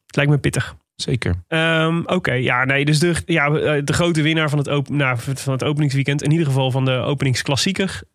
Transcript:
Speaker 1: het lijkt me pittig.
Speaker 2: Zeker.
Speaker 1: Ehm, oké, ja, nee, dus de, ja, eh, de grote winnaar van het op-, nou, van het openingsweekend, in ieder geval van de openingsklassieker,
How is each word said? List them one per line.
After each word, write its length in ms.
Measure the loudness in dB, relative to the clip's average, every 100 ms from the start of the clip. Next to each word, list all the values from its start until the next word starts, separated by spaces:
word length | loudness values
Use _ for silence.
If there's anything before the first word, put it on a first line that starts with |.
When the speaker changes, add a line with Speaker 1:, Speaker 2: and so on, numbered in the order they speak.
| _
Speaker 1:
het 100 | 0
lijkt 160 | 2
me 60 | 2
pittig. 380 | 2 -2 -6 -10 _ -10
Speaker 2:
Zeker. 400 | -4 -2 -2 -4 -2
Speaker 1:
Ehm, 540 | 0 2 2 2 0 -2
oké, 260 | -2 0
ja, 320 | -2 0 0 2
nee, 200 | 2 2
dus 140 | 2
de, 140 | 2 0 0
ja, 220 | 0 2
eh, 340 | 0 0 0 0
de 80 |
grote 280 | 0 2 2
winnaar 280 | 2 2 0
van 80 | 0
het 100 | 0
op-, 220 | -2 -2
nou, 280 | 0 0 0
van 340 | -4 -6 -4
het 100 | -2
openingsweekend, 600 | -2 0 0 0 0 0
in 80 | 2
ieder 140 | 2 2
geval 260 | 0 0
van 140 | 0 0
de 60 |
openingsklassieker, 1120 | -2 -2 -2 0 -2 -2 0 0 0 -4 -4 -14